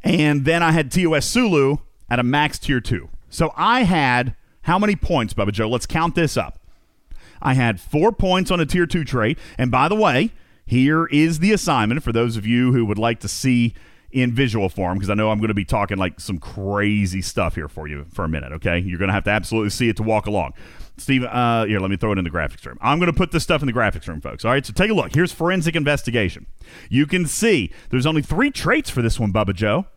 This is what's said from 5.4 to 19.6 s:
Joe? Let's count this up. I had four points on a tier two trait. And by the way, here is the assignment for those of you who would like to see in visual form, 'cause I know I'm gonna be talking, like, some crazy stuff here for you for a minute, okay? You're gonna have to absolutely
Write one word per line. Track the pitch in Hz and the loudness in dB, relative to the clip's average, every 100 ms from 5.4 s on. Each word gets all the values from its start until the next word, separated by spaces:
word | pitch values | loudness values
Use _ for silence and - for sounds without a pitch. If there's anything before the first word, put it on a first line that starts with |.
| 101 | -2
Joe? | 104 110 | 0 -2
Let's | 120 - | -2 -2
count | 156 165 | -2 0
this | 175 156 - | 2 0 0
up. | 80 - - - _ _ _ - - - | -4 -10 -20 -20 _ _ _ -16 -16 -6
I | - | 0
had | 131 120 95 | 2 2 -2
four | - 151 196 | -4 2 2
points | 196 190 185 180 | 2 2 2 2
on | 175 | 0
a | 151 | 2
tier | 180 170 | 0 0
two | 175 | 0
trait. | 143 127 110 156 - - | -2 0 0 -2 -8 -4
And | 127 | 0
by | 123 151 | 2 2
the | 214 | 4
way, | 202 127 226 - - _ | 4 4 0 -4 -20 _
here | - 120 135 156 165 | -2 2 4 2 2
is | 147 160 156 | 4 4 2
the | 190 | 2
assignment | 208 170 135 107 123 | 2 2 2 2 0
for | 123 | 0
those | 113 120 113 | 0 0 -2
of | 104 | 0
you | 120 127 | 2 4
who | 123 113 | 2 2
would | 104 | 0
like | 117 117 | 0 -2
to | 90 | -6
see | - 131 123 117 - - - - | -2 2 2 2 -2 -20 -20 -6
in | 131 123 | 0 0
visual | 117 131 110 95 | 2 0 2 -2
form, | - 90 95 | -2 -2 -2
'cause | 95 | 0
I | |
know | 104 110 | 0 0
I'm | 107 | 0
gonna | 110 | 0
be | 101 | -2
talking, | 92 117 101 98 | 0 -2 -2 -2
like, | 92 - | -4 -4
some | - 90 | -8 -8
crazy | - - 95 101 104 107 98 95 | -8 -8 -4 0 2 2 0 -2
stuff | 92 - 85 87 | -4 -2 -2 -2
here | 73 | -8
for | - 76 | -10 -10
you | 71 73 | -12 -10
for | - | -6
a | 85 | -4
minute, | 76 65 | -4 -6
okay? | 78 87 87 | -6 -2 -2
You're | 92 87 | -2 -2
gonna | 95 | -2
have | 98 | 0
to | 101 | 0
absolutely | 104 - 110 | -2 -2 -2